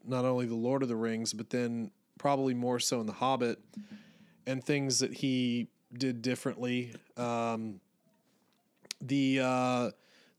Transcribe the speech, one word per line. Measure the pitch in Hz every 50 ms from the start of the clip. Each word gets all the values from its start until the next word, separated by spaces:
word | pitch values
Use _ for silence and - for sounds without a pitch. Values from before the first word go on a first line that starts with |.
| -
not | 117 127 127 123
only | 127 127 123 123
The | 117 117
Lord | 117 113 123 135 135 135
of | 120
the | 117
Rings, | 110 117 113 113 113 113 104 107
but | 107 117 -
then | - 123 123 117 117 117 113 101 _ _ _ _ _
probably | - - 143 143 135 135 131 123
more | 120 123 123 123 120
so | - - 135 120
in | 110
The | 107 101
Hobbit | - 127 131 135 120 123 117 - - - - - - - - - - - - - - - - - _ -
and | 135 131 131 -
things | - 147 143 139 135 127 -
that | 127 - -
he | - - 135 131 127 123 123 120 120 113 - _ _ _ - 123
did | 120 135 131 123 117
differently. | 113 123 123 - - 135 113 - 123 123 123 123 123 120 110 - _ _ -
Um, | 120 123 120 117 117 117 117 113 113 110 110 98 95 _ _ _ _ _ _ _ _ _ _ _ _ _ _ _ _ _ _ _ _ _ - - -
the, | 135 127 139 139 135 135 135 135
uh, | 131 127 127 127 127 127 127 123 123 110 - _ _ _ - - - _ _